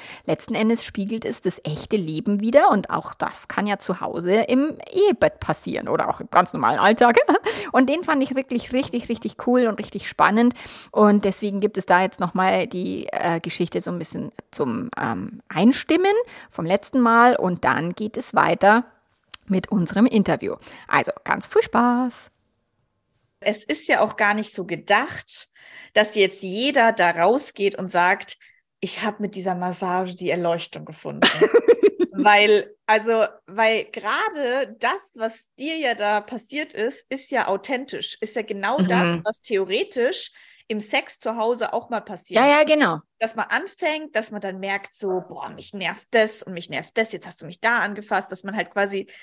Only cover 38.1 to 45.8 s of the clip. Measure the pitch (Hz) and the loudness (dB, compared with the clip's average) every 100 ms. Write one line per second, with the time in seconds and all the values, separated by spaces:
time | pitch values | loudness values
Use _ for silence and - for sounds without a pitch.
38.1 | - 214 240 214 196 196 254 185 175 175 | -10 -8 -8 -8 -6 -2 0 2 2 2
39.1 | 170 185 220 - 196 185 208 392 254 240 | 0 -4 -8 -4 -2 0 -2 -2 -2 -2
40.1 | 381 - - - _ - 214 208 277 381 | -2 -10 -16 -20 _ -8 -8 -4 -4 -4
41.1 | - 233 226 220 240 240 233 - 226 214 | -8 -8 -2 -2 -2 -4 -6 -6 -8 -8
42.1 | 190 - 220 269 294 302 302 233 156 - | -14 -2 2 4 6 4 4 2 0 -8
43.1 | _ 226 220 - 226 381 - 339 302 311 | _ -4 -4 -2 -2 -4 -6 -4 -4 -4
44.1 | 220 220 208 196 190 196 196 196 - 202 | -6 -6 -8 -8 -8 -6 -6 -8 -8 -4
45.1 | 185 180 151 135 - - 202 | -4 -6 -12 -14 -14 -14 -8